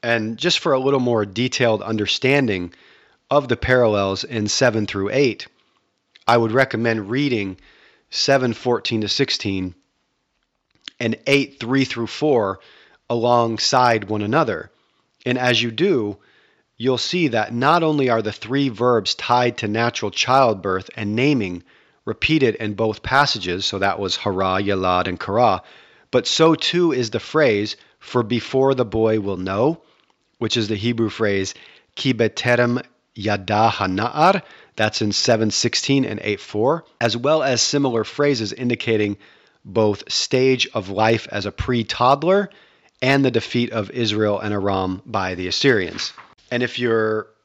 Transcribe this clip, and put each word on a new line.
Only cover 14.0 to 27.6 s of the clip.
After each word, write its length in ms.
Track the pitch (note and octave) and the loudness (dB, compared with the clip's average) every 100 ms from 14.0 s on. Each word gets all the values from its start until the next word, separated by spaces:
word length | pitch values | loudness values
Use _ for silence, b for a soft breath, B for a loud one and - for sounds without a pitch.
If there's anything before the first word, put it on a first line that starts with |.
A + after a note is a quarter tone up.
one 180 | G#2 G#2+ | 0 -4
another. 480 | G#2 C#3 C#3+ F2 D2+ _ _ _ _ _ - | 0 0 0 -2 -8 _ _ _ _ _ -4
And 100 | B2+ | -2
as 240 | B2+ A#2+ | 2 0
you 80 | A#2 | 0
do, 460 | A2 F#3+ D3+ G#2 F#2+ b b b b b _ | -2 0 2 -2 -6 b b b b b _
you'll 200 | A#2+ B2 | -2 0
see 300 | - F3+ D#3+ | -2 0 0
that 240 | A2+ G#2+ | 0 -2
not 300 | A#2 C3+ E3+ | 0 2 4
only 260 | D#3+ D3+ C3 | 2 2 2
are 140 | A2+ | 2
the 100 | G#2+ | 0
three 380 | G#2 G#2+ C3+ C#3 | -6 -4 -2 -2
verbs 440 | G#2+ B2 A#2 G2+ | 0 2 2 0
tied 440 | - - B2 B2 A#2 | -6 0 2 2 -2
to 100 | A2 | -4
natural 420 | G#2+ A#2 - G#2 | 0 0 -2 -6
childbirth 800 | - - C3 B2+ G2+ G2 F#2 F#2+ - | -4 0 4 4 2 -2 -4 -6 -8
and 180 | G#2 | -4
naming 480 | G#2+ C3+ C#3+ F#2+ F2+ - b b b | 0 2 2 -2 -8 -14 b b b
repeated 500 | - A2 - D#3 B2+ G#2 | -10 -6 0 2 2 0
in 180 | G#2+ | -6
both 280 | G2+ A2+ G#2 | -2 -2 -2
passages, 640 | - C3 C#3+ A2+ F#2 F2+ G2 | 0 2 2 0 -4 -4 -4
so 120 | G2+ | -2
that 200 | G2 E2+ | -2 -2
was 180 | F#2+ - | -4 -4
hara, 440 | - F#2 F#2+ F#2 | -4 -2 0 0
yalad, 460 | G2+ G2 F#2 F2+ F#2 | -2 0 0 0 0
and 120 | F2+ | -6
kara, 420 | - G2+ A#2+ F#2 B B B B B | -4 2 2 2 B B B B B
but 160 | B2+ A#2+ | 0 0
so 280 | - D#3+ | 2 4
too 380 | D#3 - E3+ F3 | 4 0 0 2
is 180 | B2+ A#2 | 0 -2
the 100 | G#2+ | -4
phrase, 560 | - D#3 C#3+ G#2 | -2 2 4 2